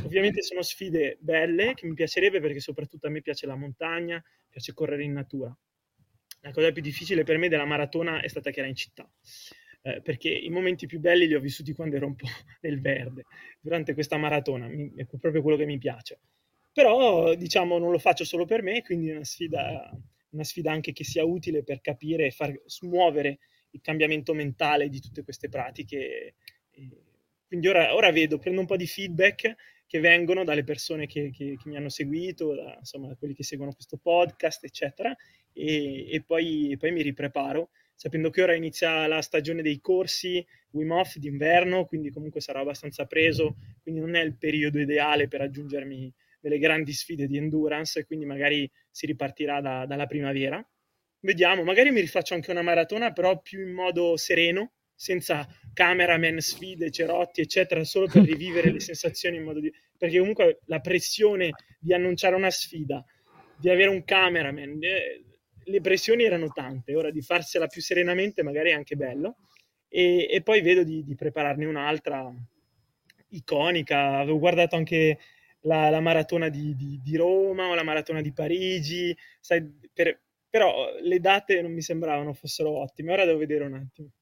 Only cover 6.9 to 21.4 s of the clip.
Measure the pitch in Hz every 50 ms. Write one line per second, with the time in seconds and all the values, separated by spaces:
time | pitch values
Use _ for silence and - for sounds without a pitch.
6.9 | 139 - 170 160 175 165 151 156 160 160 175 180 160 151 143 147 147 147 147 139
7.9 | - 165 165 170 160 151 - 156 - 151 143 - - - 135 135 135 - - -
8.9 | _ - - - _ _ _ - - - - - - - _ - - _ _ 135
9.9 | - - - - 143 123 - 160 156 - - - 165 180 185 185 180 - - 143
10.9 | 170 165 151 175 175 180 175 160 156 143 131 143 131 - - 139 151 - 165 156
11.9 | 143 139 143 139 139 - - 127 - - - - - _ - 160 147 135 135 143
12.9 | 135 135 123 123 123 135 - _ - - - - - _ - - 165 170 156 -
13.9 | 143 147 151 - 165 151 151 151 151 147 135 - 135 123 120 117 147 151 147 143
14.9 | - - 135 - - 131 - 165 151 160 135 151 156 143 151 147 147 139 117 139
15.9 | 120 120 - - - - _ _ _ _ _ _ _ _ _ _ _ - 285 233
16.9 | 214 254 269 233 196 165 165 165 165 175 175 165 - 202 180 175 175 175 170 170
17.9 | 175 165 - 196 170 - 190 190 - 170 170 165 220 226 202 180 208 240 220 -
18.9 | 180 170 160 156 156 151 147 - - - 175 160 147 147 139 135 156 139 - -
19.9 | - 127 - - _ _ _ _ - 151 151 - - - 160 160 156 156 143 -
20.9 | 139 - 151 - - 160 156 165 175 185